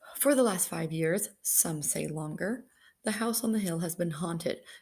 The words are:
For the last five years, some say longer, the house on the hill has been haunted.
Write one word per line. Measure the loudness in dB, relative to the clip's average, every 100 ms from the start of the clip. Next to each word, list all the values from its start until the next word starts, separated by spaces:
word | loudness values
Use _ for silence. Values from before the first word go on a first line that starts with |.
| -12 0
For | 4
the | 6
last | 6 4 -2
five | -2 -2
years, | 0 2 2 -2 -6
some | 0 2 2 0
say | -2 -2 -2
longer, | -4 -6 -4 -4 -4 -8 _ -20 _
the | -4
house | -2 0 0
on | 0
the | 0
hill | 0 0
has | -2
been | -2 -2
haunted. | -2 -4 -2 -2 -4 -8 -20